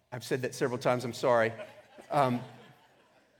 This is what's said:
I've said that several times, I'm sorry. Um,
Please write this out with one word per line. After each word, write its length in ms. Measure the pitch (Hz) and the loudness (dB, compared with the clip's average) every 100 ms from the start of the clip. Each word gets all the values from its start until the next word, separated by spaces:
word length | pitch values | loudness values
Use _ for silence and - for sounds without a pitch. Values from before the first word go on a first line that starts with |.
| - | -14
I've 100 | 123 | -10
said 200 | - 139 | -4 -2
that 120 | 123 | -2
several 240 | - 139 123 | -2 -2 0
times, 260 | 139 123 | 0 0
I'm 80 | 120 | -2
sorry. 400 | 117 135 120 110 107 - - - - - | -2 4 4 4 -2 -14 -18 -20 -20 -2
Um, 320 | 147 131 123 127 - - - _ _ _ _ _ _ | 2 2 0 -6 -18 -20 -20 _ _ _ _ _ _